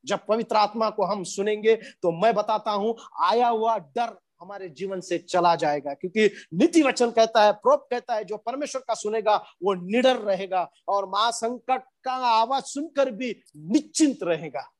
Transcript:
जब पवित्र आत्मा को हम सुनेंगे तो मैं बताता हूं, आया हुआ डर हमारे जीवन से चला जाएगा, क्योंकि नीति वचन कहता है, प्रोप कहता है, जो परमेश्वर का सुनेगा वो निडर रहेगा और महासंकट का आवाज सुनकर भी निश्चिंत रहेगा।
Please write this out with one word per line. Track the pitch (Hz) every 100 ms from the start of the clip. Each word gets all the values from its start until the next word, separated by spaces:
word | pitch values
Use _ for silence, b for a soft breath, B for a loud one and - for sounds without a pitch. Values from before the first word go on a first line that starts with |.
जब | 262 294 -
पवित्र | 226 226 214
आत्मा | 208 220 220
को | 214
हम | 180 202
सुनेंगे | 175 - 202 214 214 220
तो | - _ 180
मैं | 165 214
बताता | 208 214 214 220
हूं, | 208 214 226 B - 170
आया | 226 240
हुआ | 226 226 220
डर | 151 240 233 196 _ _
हमारे | 180 202 185
जीवन | 135 190 190
से | 180 170
चला | - 180 175 165
जाएगा, | 160 147 139
क्योंकि | 139 185 220 214 B B
नीति | 170 330 330
वचन | 269 - 240
कहता | 233 226 226
है, | 208
प्रोप | 202 247 285 -
कहता | 247 240
है, | 220
जो | 190 214
परमेश्वर | 226 262 294 262 247
का |
सुनेगा | 220 208 226 208 202
वो | - _ 196
निडर | 190 175 226 262 247
रहेगा | 202 185 190 185 170 _ -
और | 202 190
महासंकट | 196 226 233 226 247 - 254 - _
का | 262
आवाज | 254 247 226 233 269
सुनकर | 262 277 320 - 262
भी | 202 247 196 _ 147
निश्चिंत | 156 277 - - 302 -
रहेगा। | 175 160 160 143 -